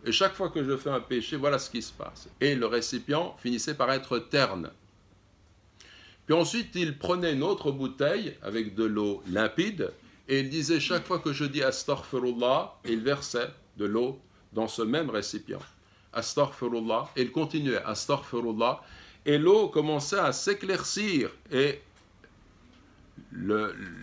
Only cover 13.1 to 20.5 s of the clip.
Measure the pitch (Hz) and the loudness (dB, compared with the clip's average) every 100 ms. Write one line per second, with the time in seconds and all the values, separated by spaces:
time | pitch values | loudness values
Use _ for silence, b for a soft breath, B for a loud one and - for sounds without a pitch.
13.1 | 143 - 120 120 - - - 104 107 123 | 0 -2 -4 -4 -8 -14 -4 0 2 0
14.1 | 135 - b b 110 110 - 110 147 156 | -4 -14 b b -4 -2 0 0 0 0
15.1 | 110 101 104 - 95 - - b b b | -2 -4 -6 -8 -10 -10 -20 b b b
16.1 | 117 - - 139 - 120 117 113 110 - | -6 -2 0 0 0 -4 -2 0 0 0
17.1 | - 123 160 151 156 139 107 - 107 - | -2 0 0 0 0 0 0 -2 -4 -2
18.1 | 143 - 120 117 110 117 131 B B B | -2 -2 -4 -2 0 0 0 B B B
19.1 | B - 147 160 214 196 160 151 151 143 | B 2 4 6 6 6 2 2 0 0
20.1 | 202 - - - | 0 2 0 -2